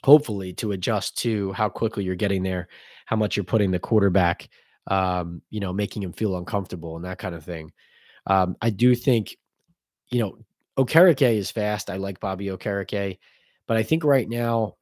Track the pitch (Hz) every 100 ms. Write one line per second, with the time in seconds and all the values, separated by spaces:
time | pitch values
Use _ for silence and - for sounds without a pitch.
0 | - 147 147 101 95 90 107 98 90 107
1 | - - 120 110 98 98 107 - 110 104
2 | 92 90 101 98 92 92 87 - - -
3 | - 110 104 - 92 110 101 92 - 107
4 | 98 92 87 87 - _ _ _ - 98
5 | 92 90 85 85 _ 107 95 95 101 110
6 | 95 - 107 90 90 104 92 90 82 82
7 | 90 - 95 82 78 85 78 _ _ _
8 | _ _ - 95 92 - 120 101 123 123
9 | - 117 98 - _ _ _ _ _ _
10 | _ 123 104 - - _ _ - 131 160
11 | 185 147 127 110 95 - 104 104 - 95
12 | 98 92 101 92 98 95 - 101 95 101
13 | 98 92 _ _ _ _ - 113 107 160
14 | 156 139 95 120 117 117 104 -